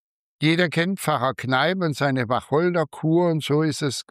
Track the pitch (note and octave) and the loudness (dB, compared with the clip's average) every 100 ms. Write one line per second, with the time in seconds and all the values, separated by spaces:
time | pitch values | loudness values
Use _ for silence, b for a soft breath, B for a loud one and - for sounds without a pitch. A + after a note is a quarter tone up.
0 | _ _ _ _ D3+ E3 F3 E3 F3 G3 | _ _ _ _ 0 2 0 0 -2 -2
1 | - C#3 B2+ A#2 B2 C3 D#3 F#3+ E3 C3+ | -2 0 0 -2 -2 0 2 0 -2 0
2 | C#3 C3 A2+ A#2+ - D3 F3+ F3 D3+ - | 0 0 0 -2 0 0 2 0 -2 -2
3 | D#3 E3+ F3 D#3+ - D3 D#3 C3+ D3 - | 0 2 2 0 0 0 0 -2 -4 -6
4 | - | -6